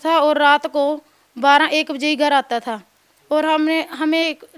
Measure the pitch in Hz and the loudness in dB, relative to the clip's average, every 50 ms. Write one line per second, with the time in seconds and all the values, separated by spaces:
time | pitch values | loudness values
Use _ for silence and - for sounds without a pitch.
0 | - 311 330 320 285 302 302 294 294 285 294 294 - 320 - 294 277 285 302 294 | -2 -2 0 2 2 2 2 2 2 4 2 2 0 -4 -4 -2 -2 -2 -2 -6
1 | - _ _ _ _ _ _ 240 240 277 285 294 311 294 294 311 302 311 302 262 | -8 _ _ _ _ _ _ -2 2 4 4 4 4 2 0 -2 -2 -4 -6 -4
2 | 269 302 302 247 294 294 285 269 254 - 240 233 - 254 220 202 180 _ _ _ | -4 -2 -2 0 0 2 2 0 0 -2 -6 -6 -6 -8 -10 -10 -12 _ _ _
3 | _ _ _ _ _ _ 294 311 311 311 311 311 311 311 320 320 311 - - 247 | _ _ _ _ _ _ -2 -2 0 0 0 0 0 0 -2 -2 -4 -6 -8 -6
4 | 311 311 320 330 330 330 294 294 - - _ | -4 -2 0 0 -2 -2 -4 -8 -14 -20 _